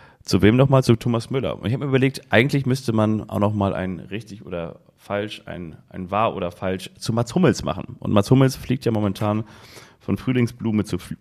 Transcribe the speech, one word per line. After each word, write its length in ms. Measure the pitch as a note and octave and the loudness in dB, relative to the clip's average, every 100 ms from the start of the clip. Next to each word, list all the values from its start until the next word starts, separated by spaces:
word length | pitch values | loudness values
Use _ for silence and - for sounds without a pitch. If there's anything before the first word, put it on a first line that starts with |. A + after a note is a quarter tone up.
| - _ | -20 _
zu 200 | - F#2+ | -2 4
wem 140 | G2 B2 | 6 6
nochmal? 260 | C#3 C3+ | 6 4
Zu 120 | B2+ A2+ | 4 2
Thomas 340 | A#2+ A#2 - | 2 -2 -2
Müller. 280 | C3 F#2 G#1 | -4 -4 -4
Und 60 | G2 | -4
ich 40 | |
habe 120 | C3 | -4
mir 40 | C#3+ | 0
überlegt, 320 | C3 C3+ - - | 2 2 -2 2
eigentlich 380 | G#2+ C#3 C#3+ C3 | 4 4 0 0
müsste 260 | C3 - | -2 0
man 380 | A2 G#2+ A2 - | 2 2 0 -4
auch 80 | G#2 | 0
nochmal 340 | G#2 G#2 G2 | 0 2 -2
ein 260 | - F#2 E2+ | -2 -6 -8
Richtig 460 | - G#2+ - G#2 | -10 -12 -12 -18
oder 360 | - E2+ E2 - _ _ | -10 -8 -10 -14 _ _
Falsch, 420 | - G2+ G#2+ - - | -8 -6 -6 -10 -14
ein, 300 | E2+ E2+ D#2+ _ | -12 -12 -16 _
ein 220 | F2+ F2+ | -12 -4
Wahr 240 | G2+ A2 | 0 0
oder 160 | F2 F2 | -2 -6
Falsch 400 | - F#2+ F#2+ - - | -4 -4 -4 -8 -10
zu 140 | - | -4
Mats 200 | A2+ A#2+ | -2 0
Hummels 280 | F3+ D#3 - | 2 4 2
machen. 340 | - - - - | -2 -6 -10 -10
Und 120 | - | 0
Mats 180 | G2+ - | 2 4
Hummels 260 | C3 C3+ - | 4 4 0
fliegt 280 | - B2+ | -6 -2
ja 60 | A#2 | -2
momentan 520 | G#2+ G#2 F#2 G#2 G#2+ A2 - - - - _ | 0 -2 -2 -2 -2 -4 -18 -20 -20 -20 _
von 180 | - G2+ | -6 -4
Frühlingsblume 640 | C3 B2 A#2 - A2+ G#2+ | 0 0 0 -2 -2 -2
zu 120 | - - | -2 -6
F-, 180 | - - | -8 -8